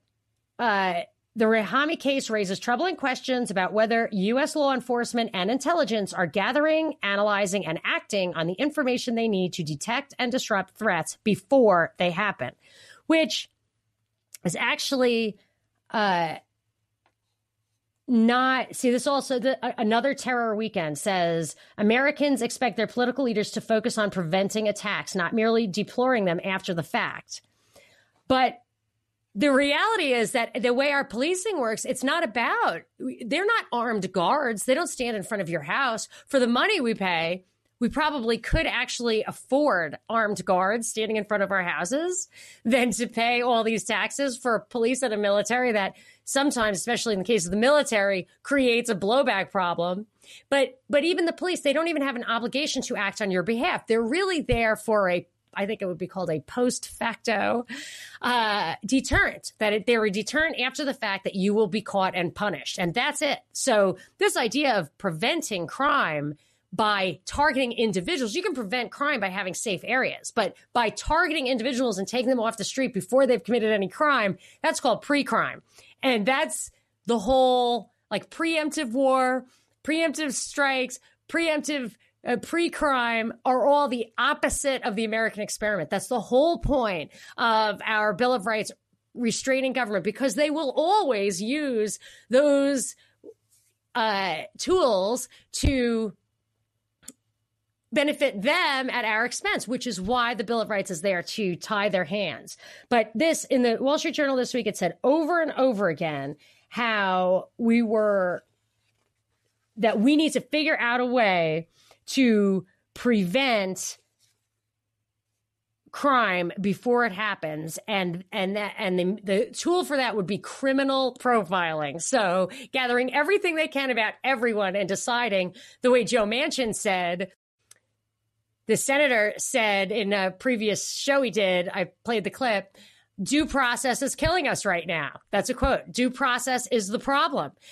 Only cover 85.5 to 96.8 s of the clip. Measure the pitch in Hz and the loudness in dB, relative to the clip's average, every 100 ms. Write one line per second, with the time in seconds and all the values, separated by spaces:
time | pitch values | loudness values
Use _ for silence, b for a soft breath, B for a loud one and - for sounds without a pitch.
85.5 | - 214 202 147 196 - 247 180 247 320 | -4 -2 -2 -2 -4 -2 -4 2 4 4
86.5 | 339 285 269 220 175 135 B B B 233 | 2 0 0 0 -2 -8 B B B 2
87.5 | 220 214 196 - 214 214 190 247 254 196 | 4 2 -2 -2 0 0 2 2 2 0
88.5 | 220 190 - _ _ _ - 240 - 269 | -2 -4 -10 _ _ _ -4 -2 -2 0
89.5 | 262 262 254 226 214 190 202 269 208 302 | 0 0 -2 -2 -2 -2 -2 -2 2 0
90.5 | 302 285 - 320 427 311 214 202 175 214 | 0 -2 0 2 2 2 0 0 -2 -2
91.5 | 294 285 233 214 - B B B 247 294 | -2 -2 -2 -2 -6 B B B 4 6
92.5 | 277 277 269 - - b b - - _ | 4 4 0 -4 -10 b b -20 -20 _
93.5 | _ _ _ _ 247 220 196 190 156 - | _ _ _ _ -2 0 0 0 -4 -8
94.5 | - - 370 277 196 190 247 - b b | -6 0 4 4 2 0 -2 -6 b b
95.5 | - 285 269 240 226 220 - _ _ _ | -2 2 2 2 0 -2 -8 _ _ _
96.5 | _ _ _ | _ _ _